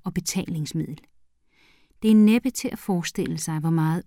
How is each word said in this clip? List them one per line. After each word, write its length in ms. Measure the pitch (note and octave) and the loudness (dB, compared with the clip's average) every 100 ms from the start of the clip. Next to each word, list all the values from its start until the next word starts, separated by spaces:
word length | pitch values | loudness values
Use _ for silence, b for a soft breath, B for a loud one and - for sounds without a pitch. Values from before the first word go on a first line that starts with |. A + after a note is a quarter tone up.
og 100 | F#3 | -8
betalingsmiddel. 840 | F3 - F#3 - D#3+ D3 D#3+ - D#3 _ _ _ _ b b b b b b | -6 -4 -6 -6 -6 -6 -6 -6 -10 _ _ _ _ b b b b b b
Det 100 | A3 | 4
er 40 | G#3+ | 6
næppe 340 | G#3+ A#3+ C4 | 8 4 0
til 200 | - C4 | -6 -8
at 80 | - | -6
forestille 580 | - F3+ - - D#3+ D#3 | -4 -4 -4 -6 -4 -6
sig, 220 | E3 D#3 | -6 -2
hvor 100 | E3 | 0
meget 340 | E3 D#3 E3 | 2 0 -2